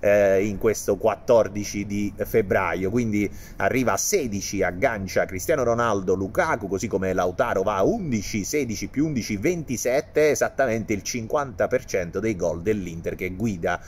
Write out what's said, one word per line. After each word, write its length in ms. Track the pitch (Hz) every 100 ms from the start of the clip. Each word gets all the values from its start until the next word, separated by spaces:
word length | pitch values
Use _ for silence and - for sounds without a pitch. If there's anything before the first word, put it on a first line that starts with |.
eh, 440 | 104 104 101 95
in 140 | 107 95
questo 380 | 113 101 - 98
quattordici 880 | 107 101 - 117 98 101 101 107 101
di 260 | 101 101
febbraio, 760 | 95 101 117 98 107 90 87 95
quindi 400 | 117 117 104 101 - - -
arriva 380 | 98 127 120
a 20 | 98
sedici, 680 | - 202 131 101 95 101
aggancia 640 | 90 90 110 113 95 104
Cristiano 380 | 87 95 - 156
Ronaldo, 500 | 117 117 117 101 92
Lukaku, 580 | 92 95 - 165 143 98
così 140 | 95 110
come 240 | 98 92
Lautaro 500 | 92 90 87 123 98
va 140 | 95 101
a 80 |
undici, 580 | 117 233 175 113 92 110
sedici 460 | 92 151 127 104 92
più 180 | 127 156
undici, 300 | 139 - 104
ventisette, 920 | 127 175 160 117 - 131 - - 151
esattamente 640 | 131 113 - 135 113 104
il 120 | 104
cinquanta 640 | - 123 110 151 139 92 104
per 160 | 127
cento 340 | - 98 85 95
dei 160 | 110
gol 280 | 95 87 82
dell'Inter 520 | 87 107 87 82 82
che 160 | 87 92
guida 480 | 92 113 95 87 87